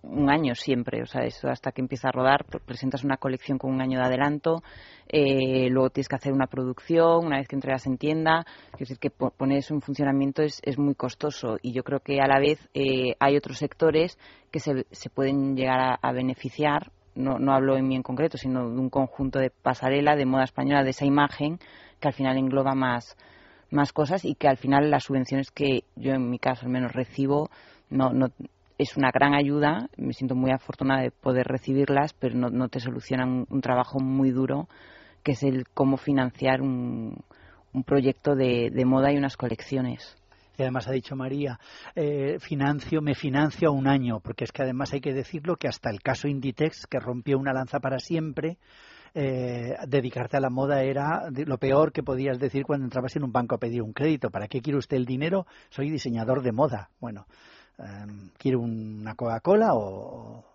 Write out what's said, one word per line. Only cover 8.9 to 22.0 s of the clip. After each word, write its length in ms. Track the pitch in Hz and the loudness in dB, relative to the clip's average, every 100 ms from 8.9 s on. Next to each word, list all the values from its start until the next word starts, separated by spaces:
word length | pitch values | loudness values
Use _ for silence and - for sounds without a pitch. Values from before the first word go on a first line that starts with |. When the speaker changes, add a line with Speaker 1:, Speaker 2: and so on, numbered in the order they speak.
| 131 | -6
Speaker 1:
que 100 | 143 | -6
po-, 220 | _ 131 | _ -4
poner 260 | _ 135 139 | _ 0 0
eso 160 | 135 | 0
en 80 | 147 | -6
funcionamiento 640 | - 139 143 139 139 139 | -4 -2 0 2 0 0
es, 180 | 151 - | -2 -2
es 140 | - 131 | -6 0
muy 180 | 143 139 | 0 0
costoso 600 | 127 - 151 - 120 107 | -4 -4 -6 -4 -6 -4
y 120 | 127 | -4
yo 100 | 123 | -6
creo 160 | 127 135 | -4 -6
que 220 | - 139 | -2 2
a 60 | 135 | 4
la 120 | 139 | 6
vez, 300 | 143 156 - | 4 2 -4
eh, 420 | - 135 131 127 - | -2 0 2 0 2
hay 160 | 139 143 | 4 4
otros 220 | 143 131 | 0 -6
sectores 600 | 147 - 165 156 175 - - - _ | -6 2 4 4 0 -4 -20 -20 _
que 100 | 160 | -6
se, 260 | 147 131 - | -2 -2 -4
se 180 | - - | -10 -10
pueden 480 | - 135 139 135 135 | -2 0 2 0 0
llegar 220 | 131 127 | 2 4
a, 160 | 131 127 | 2 2
a 180 | 127 | 0
beneficiar, 760 | 127 127 127 131 - 151 147 - _ _ - | 0 -2 -4 -8 0 2 2 -2 _ _ -4
no, 220 | 131 131 | -2 2
no 120 | 135 | 4
hablo 240 | 135 135 135 | 4 4 2
en 120 | 131 | 2
mí 80 | 131 | -2
en 80 | |
concreto, 340 | 127 127 160 - | -4 -2 -2 -2
sino 320 | 135 131 120 | -4 -2 -2
de 100 | 120 | -2
un 100 | 131 | -2
conjunto 500 | 139 131 - 135 135 | 0 -2 -2 -2 0
de 100 | 131 | -2
pasarela, 680 | _ - 127 131 139 147 147 | _ -2 0 0 2 4 4
de 100 | 131 | 4
moda 160 | 131 131 | 2 0
española, 380 | - 135 143 | 0 2 2
de 80 | 135 | 2
esa 140 | 131 143 | 2 2
imagen 540 | 143 143 - 147 170 - - - | 4 2 0 -4 -4 -12 -20 -20
que 80 | _ | _